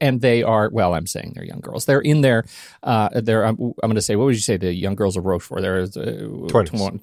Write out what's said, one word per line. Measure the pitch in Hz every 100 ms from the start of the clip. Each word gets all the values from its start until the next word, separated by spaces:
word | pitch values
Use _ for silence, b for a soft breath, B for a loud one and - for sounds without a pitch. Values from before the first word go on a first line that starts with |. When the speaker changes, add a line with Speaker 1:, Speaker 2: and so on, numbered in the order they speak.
Speaker 1:
and | 139 127
they | 127 117
are, | 113 110 107
well, | 113 90
I'm | 82 90
saying | - -
they're | -
young | 85 -
girls. | - - -
They're | 139
in | 147 151
their, | 135 113 - B B B
uh, | - 113 104 -
they're, | 110 110
um, | 110 113 120 -
I'm | 113
gonna | 110
say, | -
what | 104 135
would | 113
you |
say, | 107 95
the | 92
young | 90 98
girls | 98 98 92
of |
Rochefort? | 92 87 - 90
They're, | 95 92
uh, | 92 - 113 104 104 - -
Speaker 2:
Twenties. | 120 101 113
Speaker 1:
twen-, | 98 107